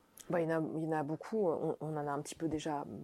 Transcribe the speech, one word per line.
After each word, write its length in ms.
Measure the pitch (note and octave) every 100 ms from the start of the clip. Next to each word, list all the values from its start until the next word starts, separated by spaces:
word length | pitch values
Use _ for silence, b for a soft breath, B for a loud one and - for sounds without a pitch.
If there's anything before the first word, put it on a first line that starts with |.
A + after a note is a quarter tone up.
| _ - -
Bah, 120 | F3
il 60 | D#3+
y 40 |
en 60 | D#3+
a, 80 | D#3 D#3+
il 80 |
y 20 | D#3+
en 40 |
a 100 | D#3
beaucoup. 460 | D3 D#3+ - A3 F3+
On, 280 | - D#3+ -
on 160 | D3+ D3+
en 100 | D3
a 40 |
un 100 | C#3+
petit 140 | D3
peu 140 | - D#3+
déjà 360 | D3+ D#3 C#3+ - -